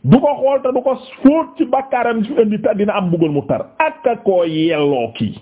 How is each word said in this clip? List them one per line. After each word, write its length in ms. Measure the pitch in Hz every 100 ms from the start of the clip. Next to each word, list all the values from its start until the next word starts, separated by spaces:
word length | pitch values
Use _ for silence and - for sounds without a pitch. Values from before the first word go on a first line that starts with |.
Du 140 | 131 233
ko 80 | 294
xool 280 | 285 262 277
te 100 | 254
du 80 | 254
ko 120 | 262 247 - -
fóot 340 | 269 320 311 -
ci 80 |
bàkkaaram 600 | 254 262 262 247 233 226
ci 80 | 202 269
indi 160 | 220 208
ta-, 120 | -
dina 180 | 196 202
am 120 | 196 185
mbugal 220 | 170 160
mu 120 | 147 -
tar. 200 | 123 - _
Ak 280 | 214 208 254
a 100 | 233
koo 200 | 202 185
yelloo 680 | 170 156 160 156 143 135 117
kii. 240 | - 107 -